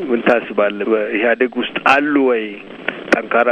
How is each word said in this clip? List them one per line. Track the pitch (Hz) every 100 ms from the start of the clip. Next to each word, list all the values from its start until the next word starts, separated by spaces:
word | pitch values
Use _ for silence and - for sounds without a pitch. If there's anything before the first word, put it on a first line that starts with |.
ምን | 170 120
ታስባለህ | 120 117 107 104 104 101 101
በኢህአዴግ | 110 107 113 120 113 127 123
ውስጥ | 113 - -
አሉ | 139 147 143
ወይ | 131 117 107 101 - - - - -
ጠንካራ | - - 117 120